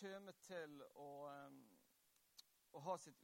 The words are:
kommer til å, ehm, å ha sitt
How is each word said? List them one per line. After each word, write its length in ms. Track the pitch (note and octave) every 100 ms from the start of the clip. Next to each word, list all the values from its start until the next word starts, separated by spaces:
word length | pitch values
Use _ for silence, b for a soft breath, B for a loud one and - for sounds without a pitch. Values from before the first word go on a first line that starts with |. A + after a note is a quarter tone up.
kommer 380 | G3+ G3 G3 F3
til 320 | - F#3 D#3 D3 C3 -
å, 40 | C#3+ C#3+ C#3+
ehm, 320 | C#3+ C#3 C3+ B2+ - - - - - - - - - -
å 80 | D#3 D3+
ha 100 | F3+
sitt 240 | - C3+